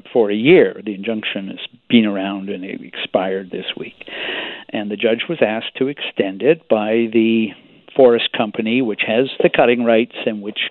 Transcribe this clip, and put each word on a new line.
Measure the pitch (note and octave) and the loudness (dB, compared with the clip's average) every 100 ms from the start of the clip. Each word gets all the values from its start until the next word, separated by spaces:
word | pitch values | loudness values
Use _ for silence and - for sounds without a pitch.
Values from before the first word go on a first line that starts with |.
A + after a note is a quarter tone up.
| - | -4
for | B2 G#2 | 0 2
a | |
year. | G#2+ C3 F3+ G2 - | 2 6 6 6 2
The | G#2 | -8
injunction | F#2+ G2+ A2 - G2+ G2 | -8 -6 -6 -6 -8 -10
has | - - _ - | -12 -16 _ 2
been | A#2+ G#2+ | 4 4
around | G2+ F#2+ G2 G2 | 0 -4 -6 -8
and | F#2+ | -8
it | F#2+ - | -8 -12
expired | - - - G#2 F#2+ F#2+ F#2 | -14 -12 -2 -2 -2 -4 -6
this | F#2 - - | -10 -10 -12
week. | - - - - - - - - - | -14 -16 -16 -12 -10 -8 -10 -14 -10
And | A2+ G#2 | -8 -6
the | G2+ | -2
judge | A2 A#2 - | -2 -2 -4
was | E3 | -2
asked | G#2+ A2 - - | 0 0 -8 -4
to | C3 | -4
extend | D3 - - G2 F#2+ | -4 -10 -4 -4 0
it | A#2+ E3 - | 2 2 2
by | A2 G#2+ A2+ A#2 | 0 2 0 2
the | A#2 A2+ A2+ A2 - _ _ - | 2 4 2 0 -6 _ _ -10
forest | - B2+ A#2 - | 6 6 6 0
company, | - A2 A2 A2 B2 | -4 -4 -4 -2 0
which | A#2+ G2+ - | -2 -4 -2
has | A2 C3+ - | 0 -2 0
the | F3+ | 0
cutting | - B2 A#2+ | 4 4 4
rights | A#2 A2+ A#2+ - | 4 2 2 -4
and | - G#2+ | -6 -6
which | G#2 G#2+ - | -8 -8 -8